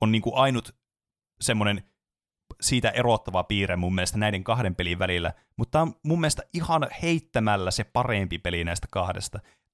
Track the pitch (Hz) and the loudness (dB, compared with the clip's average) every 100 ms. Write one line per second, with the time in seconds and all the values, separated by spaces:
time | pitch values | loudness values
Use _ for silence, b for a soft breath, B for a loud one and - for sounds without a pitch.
0 | 110 110 117 131 135 123 - - _ _ | 2 4 2 4 4 2 -4 -16 _ _
1 | _ _ _ _ - 110 104 101 - _ | _ _ _ _ 0 2 2 0 -6 _
2 | _ _ _ _ _ - - 127 110 117 | _ _ _ _ _ -6 0 2 2 2
3 | 120 110 - 92 - 104 95 90 90 92 | 2 2 0 -4 0 0 0 0 0 0
4 | 90 104 107 95 95 117 101 87 87 87 | 0 0 0 0 -2 0 0 -2 -2 -2
5 | 92 87 82 - b - - 156 165 - | -2 0 -2 -6 b -6 0 2 0 -2
6 | 147 170 156 - - 170 165 160 147 - | -2 0 0 -2 -6 -6 0 0 0 -2
7 | 170 165 - 123 107 101 92 98 104 120 | -2 -2 -2 0 2 2 0 -2 -2 -2
8 | 123 104 92 85 87 87 85 87 - 95 | 0 0 -2 -4 -4 -2 -2 -4 -4 -4
9 | 90 95 - 101 b b b | -4 -4 -8 -12 b b b